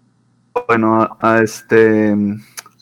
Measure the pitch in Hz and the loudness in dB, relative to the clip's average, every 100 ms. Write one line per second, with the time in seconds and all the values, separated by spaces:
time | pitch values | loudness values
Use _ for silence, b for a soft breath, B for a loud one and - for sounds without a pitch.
0 | _ _ _ _ _ - - 117 110 110 | _ _ _ _ _ -8 -4 -2 0 0
1 | 110 - 110 113 110 - - 113 110 110 | -2 -2 0 0 0 -4 -2 2 4 2
2 | 107 104 101 107 b - - _ | 0 0 -4 -6 b -20 -20 _